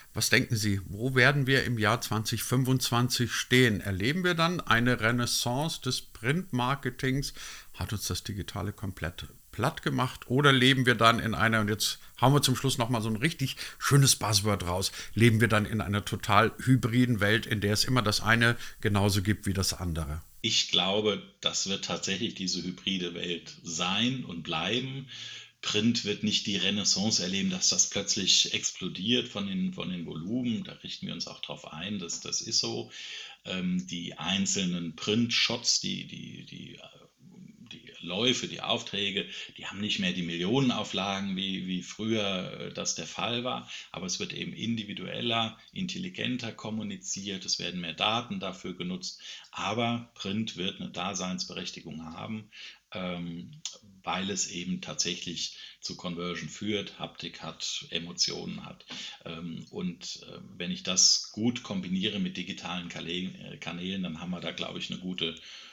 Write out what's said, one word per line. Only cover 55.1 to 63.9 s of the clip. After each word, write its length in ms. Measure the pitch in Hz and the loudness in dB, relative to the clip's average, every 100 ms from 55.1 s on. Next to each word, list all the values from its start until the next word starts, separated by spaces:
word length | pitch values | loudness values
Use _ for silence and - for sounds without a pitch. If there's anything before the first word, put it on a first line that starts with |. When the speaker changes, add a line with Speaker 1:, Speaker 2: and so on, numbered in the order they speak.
| 87 92 80 - - - - | -4 -6 -6 -8 -10 -18 -14
Speaker 2:
zu 160 | - 90 | -12 -8
Conversion 520 | 90 85 90 85 73 | -6 -4 -4 -6 -8
führt, 520 | - 104 101 92 - | -6 -4 -4 -4 -10
Haptik 420 | 76 - 87 - | -12 -10 -12 -12
hat, 440 | 82 - - - - | -12 -8 -8 -8 -6
Emotionen 720 | 85 85 87 - - 90 85 | -6 -6 -2 -2 -2 -6 -8
hat. 220 | - - - - - - | -12 -16 -14 -12 -12 -12
Ähm, 420 | - 82 85 82 - | -12 -10 -8 -8 -10
und, 500 | 92 90 82 - - - | -4 -4 -4 -10 -12 -14
äh, 100 | 87 - - | -16 -16 -8
wenn 140 | 90 | -6
ich 140 | 90 | -4
das 480 | 92 92 - - - | 0 4 6 4 0
gut 320 | 107 117 120 | 0 0 0
kombiniere 560 | - 98 90 92 104 101 | -2 -4 0 0 0 0
mit 160 | 90 90 | -2 -2
digitalen 520 | 90 - 85 90 85 | -6 -8 -6 -6 -6
Kale-, 460 | 82 80 90 92 | -8 -6 -4 -6
äh, 220 | 92 98 - | -8 -14 -10
Kanälen, 480 | 85 87 92 | -8 -6 -4